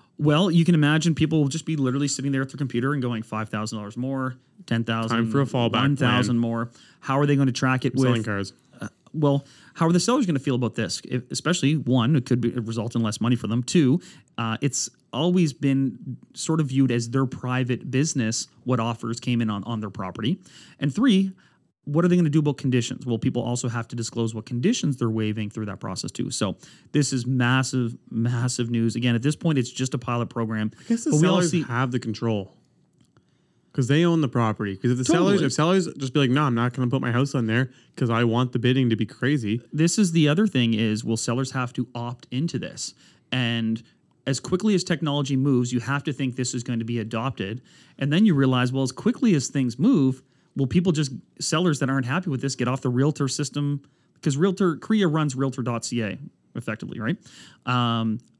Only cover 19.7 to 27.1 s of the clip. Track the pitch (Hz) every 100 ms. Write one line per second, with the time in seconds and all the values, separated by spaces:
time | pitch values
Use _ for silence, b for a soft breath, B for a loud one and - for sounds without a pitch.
19.7 | 110 104 101 92 92 110 185 B B B
20.7 | B 139 160 262 190 190 - b b _
21.7 | _ - 147 175 180 160 156 147 139 135
22.7 | 123 113 - 123 113 131 123 117 123 127
23.7 | 117 113 120 113 117 113 110 - 120 170
24.7 | 254 156 127 117 110 107 107 104 110 101
25.7 | 95 107 92 104 - - - 101 - B
26.7 | B B 147 139